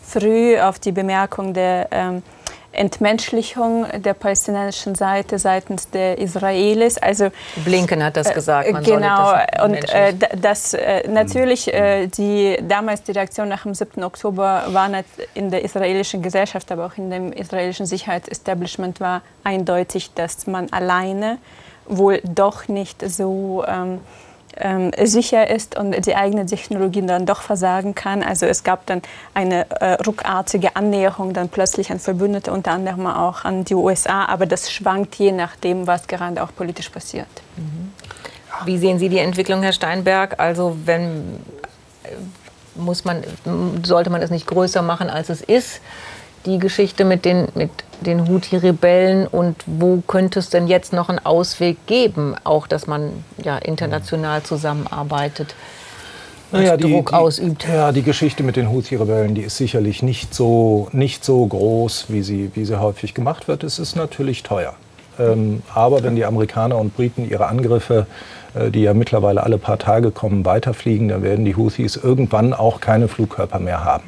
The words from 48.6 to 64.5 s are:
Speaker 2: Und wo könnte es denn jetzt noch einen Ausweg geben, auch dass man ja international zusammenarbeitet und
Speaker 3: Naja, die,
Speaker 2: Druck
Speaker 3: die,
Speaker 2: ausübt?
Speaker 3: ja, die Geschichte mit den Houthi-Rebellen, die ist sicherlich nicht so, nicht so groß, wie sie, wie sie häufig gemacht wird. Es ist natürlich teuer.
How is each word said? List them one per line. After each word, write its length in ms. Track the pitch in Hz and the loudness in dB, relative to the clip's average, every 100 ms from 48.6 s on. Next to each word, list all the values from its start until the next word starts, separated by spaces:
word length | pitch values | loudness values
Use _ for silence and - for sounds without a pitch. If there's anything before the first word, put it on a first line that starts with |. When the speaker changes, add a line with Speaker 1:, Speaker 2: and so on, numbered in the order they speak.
| 180 180 175 180 185 190 190 | 4 6 6 6 6 4 2
Speaker 2:
Und 300 | 175 175 165 | 0 0 -2
wo 380 | - 160 180 180 - | -6 2 4 4 2
könnte 340 | 190 185 190 | 2 2 0
es 100 | 180 | 0
denn 160 | 175 175 | 0 4
jetzt 260 | 180 - | 2 2
noch 160 | 175 170 | -2 0
einen 160 | 180 | -2
Ausweg 600 | 156 170 175 - 175 170 - | 2 2 2 0 0 0 0
geben, 480 | 240 233 170 147 - | 2 2 0 -4 -4
auch 220 | - 151 151 | 0 0 2
dass 200 | 156 - | -4 -2
man 380 | 147 151 160 - - | -4 -6 -8 -16 -8
ja 140 | 156 139 | -6 -4
international 840 | - 160 160 151 - 160 156 151 | -4 -4 -2 -4 -4 -4 -2 -4
zusammenarbeitet 1120 | 151 180 151 147 143 156 143 147 143 147 147 - - - - - - - - - - | -4 -4 -2 -4 -4 -6 -4 -2 -4 -6 -12 -12 -20 -20 -20 -20 -18 -18 -20 -20 -2
und 80 | 190 | 4
Speaker 3:
Naja, 160 | 190 160 | 4 4
die, 160 | 160 | 4
Speaker 2:
Druck 160 | 147 - | 2 4
Speaker 3:
die, 60 | |
Speaker 2:
ausübt? 520 | 170 165 151 175 151 160 | 4 4 2 -2 -2 0
Speaker 3:
ja, 260 | 160 147 | 2 4
die 100 | 135 | 4
Geschichte 400 | 135 143 151 - | 2 2 0 0
mit 140 | 135 131 | -2 0
den 140 | 113 | 0
Houthi-Rebellen, 640 | 127 - 123 101 110 107 | 0 -2 -2 0 2 2
die 60 | 107 | 0
ist 160 | 104 - | -4 -2
sicherlich 460 | 127 120 104 101 | 0 0 0 0
nicht 320 | 127 123 - | -2 -2 -6
so, 540 | - 120 117 113 104 104 | 0 4 6 6 4 2
nicht 320 | 131 139 - | 0 0 -2
so 220 | - 127 110 | 2 4 4
groß, 600 | 98 104 113 117 - - | 2 2 2 0 -4 -4
wie 140 | 107 | -4
sie, 280 | 98 101 98 | -2 -4 -4
wie 120 | 110 107 | -4 -4
sie 120 | 104 | 0
häufig 360 | 104 101 107 | 0 -2 -8
gemacht 340 | - 123 165 - | -4 -4 -4 -4
wird. 160 | 147 | -4
Es 140 | 156 - | -4 -6
ist 180 | 156 170 | -6 -4
natürlich 460 | 151 - 135 120 | -6 -4 -4 -4
teuer. 320 | - | -4